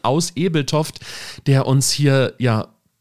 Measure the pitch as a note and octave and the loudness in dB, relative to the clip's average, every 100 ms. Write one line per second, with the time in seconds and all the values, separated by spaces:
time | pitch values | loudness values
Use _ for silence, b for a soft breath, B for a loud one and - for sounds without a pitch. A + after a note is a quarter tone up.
0 | - D3 E3+ - F3+ D#3+ C3+ D3+ D#3 - | -2 0 -2 -2 -2 -2 0 -2 -4 -8
1 | B B B B - C3+ C3 C3+ C3 - | B B B B 2 2 4 2 2 0
2 | C#3+ C3+ B2+ - B2 A2 - _ _ _ | 2 2 2 0 0 0 -2 _ _ _